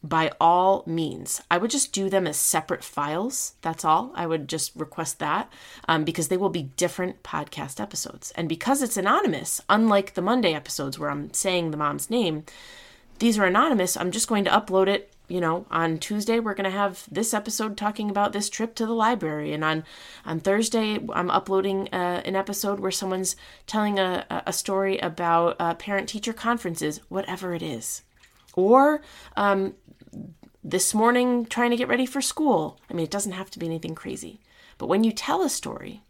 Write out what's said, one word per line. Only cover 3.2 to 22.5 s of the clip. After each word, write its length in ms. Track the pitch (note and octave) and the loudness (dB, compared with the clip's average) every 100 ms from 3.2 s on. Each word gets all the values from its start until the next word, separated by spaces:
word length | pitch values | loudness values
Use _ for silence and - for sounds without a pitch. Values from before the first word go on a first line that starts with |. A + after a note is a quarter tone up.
| A3+ C4 - _ | -2 -4 -8 _
That's 200 | E3 E3 | -6 -2
all. 280 | D#3+ D#3 D3+ | 4 4 2
I 140 | - E3+ | -6 -2
would 200 | D#3+ C#3 | -2 -2
just 280 | D#3+ - - | -4 -6 -6
request 420 | D3 - D3+ - | -10 -6 -6 -4
that, 340 | D3+ E3+ - - - - - | -2 -2 -2 -14 -20 -12 0
um, 160 | D#3+ | 2
because 240 | D#3 D#3 D#3 | 2 -2 0
they 100 | F#3 | 2
will 120 | F#3+ | 0
be 140 | E3+ C3+ - | 0 -6 -2
different 460 | F3 E3+ F3+ - | -2 0 -6 -6
podcast 580 | - D#3 D3 - C#3+ - | -8 -8 -8 -10 -10 -8
episodes. 480 | G#3 - - - - - | -8 -8 -10 -12 -12 -6
And 120 | E3 | -4
because 360 | D#3+ A3+ C#4 | -2 0 2
it's 140 | B3+ G3+ | 2 0
anonymous, 600 | F#3+ D4 F#4 D#3 D#3+ - - | 2 2 2 -2 -4 -6 2
unlike 460 | G#3+ A3+ G3+ G3 | 4 6 4 2
the 80 | - | -4
Monday 320 | F3+ B3+ G#3 | 0 2 2
episodes 460 | D3+ C#3+ - C#3 C3+ | 0 -6 -6 -6 -4
where 100 | D3 | -6
I'm 240 | C#3+ D3 | -6 -6
saying 380 | - G3 F3+ E3 | -2 0 0 0
the 60 | D3+ | 0
mom's 340 | D3 C#3+ - | -2 -2 -2
name, 320 | A#3 G3 D#3 D#3 - - - - - - - | 0 0 -2 -8 -20 -20 -20 -20 -20 -20 0
these 220 | A#3 G#3+ | 2 4
are 60 | F#3+ | 4
anonymous. 520 | G3 D#4 A#3 F3+ - | 4 4 4 2 0
I'm 140 | F3+ | -2
just 160 | G3 - | -2 0
going 160 | A3 | 2
to 80 | G3 | 4
upload 360 | G#3 G#3+ F#3+ F#3+ | 2 6 6 6
it. 240 | G3 - _ _ | 2 -2 _ _
You 120 | F3+ | -2
know, 240 | E3 E3+ G#3 | 0 -2 -2
on 280 | E3 E3 D#3+ | 0 0 0
Tuesday, 420 | - G#3 G#3 A#3 | -2 -4 0 0
we're 140 | A3+ | 0
gonna 180 | - F#3+ | -2 -2
have 340 | F#3+ G3+ F3+ - | 0 -2 -2 -8
this 220 | D#3+ A3+ | -4 0
episode 420 | G#3+ G#3+ - G#3+ G3+ | -2 -2 -4 -4 -2
talking 340 | G#3 G#3 G#3 | -4 -2 -2
about 220 | G3+ G3+ | 2 0
this 180 | G3+ G#3 | 0 -4
trip 260 | - A3+ - | -4 -6 -4
to 100 | A3+ | -2
the 80 | |
library. 580 | A3+ A3+ A#3+ D#3+ D3+ D3+ | 2 2 2 -2 -4 -4
And 100 | D3+ | -2
on, 220 | D#3 D#3 D#3+ - - - - | 0 -2 -4 -16 -20 -16 -6
on 140 | E3 | -2
Thursday, 600 | F#3+ G3+ A3+ A#3 G#3+ G#3+ - | 2 2 2 0 0 -2 -4
I'm 180 | - F3 | -2 2
uploading, 600 | - - F#3+ G3 G3 G3 | 0 2 0 2 -2 -2
uh, 300 | F#3 F3+ F3 | -2 0 -2
an 140 | - F#3+ | -2 -2
episode 420 | G3 | -2